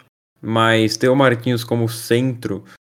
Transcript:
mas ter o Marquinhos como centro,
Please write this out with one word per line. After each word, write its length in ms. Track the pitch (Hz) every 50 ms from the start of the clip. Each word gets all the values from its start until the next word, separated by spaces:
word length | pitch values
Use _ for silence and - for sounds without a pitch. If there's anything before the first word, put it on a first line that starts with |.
| _ _ _ _ _ _ _ _
mas 540 | - 110 113 113 113 113 113 113 110 107 -
ter 140 | - 131 127
o 60 | 131
Marquinhos 500 | 139 135 127 120 117 - 127 123 113 117
como 240 | - 123 120 117 113
centro, 760 | - - - - 117 120 131 131 120 - - 107 95 - - - - _ _